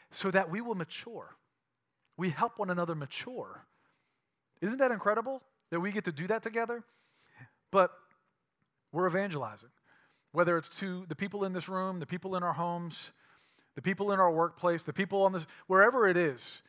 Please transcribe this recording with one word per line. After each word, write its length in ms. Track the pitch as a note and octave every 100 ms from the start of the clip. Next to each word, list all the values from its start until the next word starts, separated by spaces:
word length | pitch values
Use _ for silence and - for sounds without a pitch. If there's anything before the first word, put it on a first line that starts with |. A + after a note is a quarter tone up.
| _
so 200 | - F#3+
that 180 | F#3+ F3
we 120 | G3+
will 160 | A#3+ G3
mature? 580 | D#3+ - A#3 G3 E2 - _ _ _ _ _ _ _ -
We 140 | F#3
help 280 | C#3 A#3 -
one 120 | G3
another 240 | F3 E3+
mature. 720 | D#3+ C#3 - - B3 G2 - - _ _ _ _ _ _ _ _ -
Isn't 180 | F#3+ C4+
that 140 | B3+
incredible 500 | G#3+ G3+ G#3+ A3+ C4 _ _ -
that 100 | E3+
we 100 | F#3+
get 140 | G#3
to 80 | F#3+
do 160 | D3 F#3
that 140 | A3
together? 420 | A3+ A3+ A3+ A#3+ - _ _ _ _ - - _ -
But 200 | F#3+ F3+ - _ _ _ _ _ _ _ _ _
we're 160 | D#3 F#3
evangelizing, 640 | F3+ G3 D3+ A2+ G#2 A#2 _ _ _ _ _ _
whether 260 | D#3 F3 E3+
it's 120 | - -
to 260 | G3 F3+ F#3
the 80 | D3+
people 280 | G3 G3+
in 80 | G3
this 160 | F#3 E3+
room, 300 | F#3 F#3+ F3+
the 80 | D3
people 300 | F3+ F#3+ F#3
in 80 |
our 100 | F3
homes, 560 | D3 F3 F3 E3+ - - _ _ _ _ _ _
the 80 | -
people 300 | F3 F#3+ G3+
in 80 | F#3+
our 100 | F3+
workplace, 520 | D#3+ E3 - F3 E3+
the 100 | -
people 300 | E3 F#3+ G3
on 80 | G3
this, 140 | F#3 D#3 - -
wherever 400 | F#3 A3 C4 G3+
it 100 | F3
is, 460 | E3 B2 - -